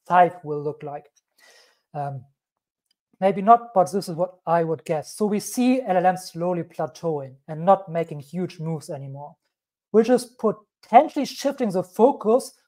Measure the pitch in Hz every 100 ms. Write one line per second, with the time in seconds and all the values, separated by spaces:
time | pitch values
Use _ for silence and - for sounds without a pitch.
0 | - 175 175 - 147 147 147 147 147 147
1 | - _ _ _ _ _ _ _ _ 151
2 | 143 135 - _ _ _ _ _ _ _
3 | _ _ 190 190 196 233 233 190 156 196
4 | 185 165 180 - - 170 165 156 - 156
5 | - - 214 208 - - 247 254 247 185
6 | 180 180 - 165 175 175 160 - 156 -
7 | 170 147 135 131 - 156 170 190 185 165
8 | 165 147 135 180 175 - 160 160 - 147
9 | 139 139 147 - _ _ _ _ _ 214
10 | 233 247 247 - 220 - _ _ _ 233
11 | 302 302 254 - 277 269 233 180 175 -
12 | 240 - 208 254 220 -